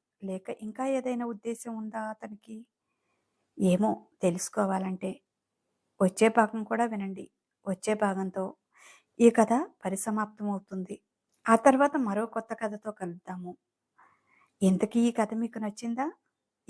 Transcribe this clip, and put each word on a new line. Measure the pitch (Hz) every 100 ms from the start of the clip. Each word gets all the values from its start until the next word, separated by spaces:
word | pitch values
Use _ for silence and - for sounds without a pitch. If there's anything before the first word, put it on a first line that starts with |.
| _ -
లేక | 190 185 -
ఇంకా | - 214 214 262
ఏదైనా | 269 254 240 233
ఉద్దేశం | 208 233 226 233 220
ఉందా | 214 220
అతనికి? | 220 214 220 208 226 220 240 _ _ _ _ _ _ _ _ -
ఏమో, | 185 180 214 202 _ -
తెలుసుకోవాలంటే | 185 180 - 208 196 190 190 185 190 - _ _ _ _ _ _ _ -
వచ్చే | 185 - 220
భాగం | 226 214 220
కూడా | 208 226 233
వినండి. | 208 196 190 - _ _ _ 196
వచ్చే | 185 220
భాగంతో | 214 208 190 190 190 190 - _ _ - - _ -
ఈ | 233
కథ | 233 214 247 370 _ 190
పరిసమాప్తమవుతుంది. | 190 226 214 214 208 208 190 196 190 185 202 _ _ _ _ -
ఆ | 226
తర్వాత | 269 262 285 294
మరో | 220 208 226
కొత్త | 226 226
కథతో | - 220 208 214
కలుద్దాము. | 208 175 175 - 185 175 - _ _ _ _ _ _ _ _ _ -
ఇంతకీ | 190 185 214 233
ఈ | 233
కథ | 233 214
మీకు | 226 233 226
నచ్చిందా? | 214 208 233 233 302 - _ _ _ _